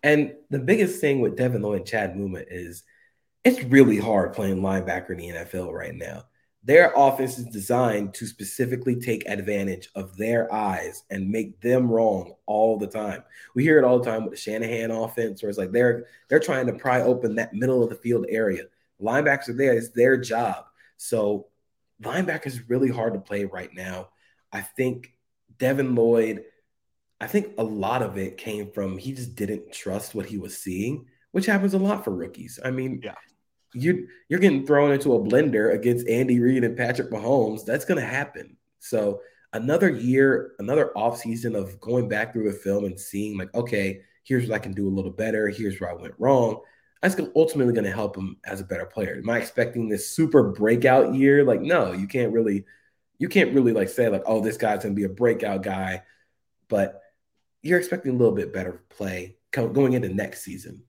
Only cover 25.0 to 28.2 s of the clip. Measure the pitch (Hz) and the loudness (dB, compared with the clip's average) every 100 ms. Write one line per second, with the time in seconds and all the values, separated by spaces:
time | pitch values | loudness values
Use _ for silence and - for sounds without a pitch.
25 | - _ _ _ _ _ 127 135 131 120 | -12 _ _ _ _ _ 0 0 0 2
26 | 117 117 110 104 - _ _ _ _ _ | 4 4 2 -2 -10 _ _ _ _ _
27 | _ _ - 208 202 - 113 107 98 127 | _ _ -2 -2 -2 -6 -6 -2 -2 -2
28 | 110 95 | -2 -4